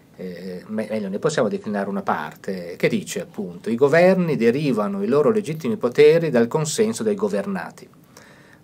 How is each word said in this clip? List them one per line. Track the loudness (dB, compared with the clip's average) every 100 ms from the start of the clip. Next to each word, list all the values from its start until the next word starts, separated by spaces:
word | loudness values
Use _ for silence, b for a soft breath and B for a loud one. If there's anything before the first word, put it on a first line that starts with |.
| B -16
eh, | -14 -12 -12 -14 -8
me-, | -8 -6
meglio, | -6 -6
ne | -4
possiamo | -2 0 0
declinare | -2 -4 -4 -4
una | -4
parte, | -4 -4 -6 -10 -10 -10 -10 -4
che | -2
dice | -2 -4 -8
appunto: | -10 -10 -10 -10 -6
"I | 2
governi | 4 6 6 4 2 2
derivano | 2 2 0 0 -2 -2
i | 0
loro | 2 4
legittimi | 2 -2 -6 -6 -4
poteri | 0 6 6 6 2
dal | 2 2
consenso | 0 -2 0 0 0
dei | -2
governati. | -2 -2 -2 -4 -6 -8 -14 -20 -20 B B B B B B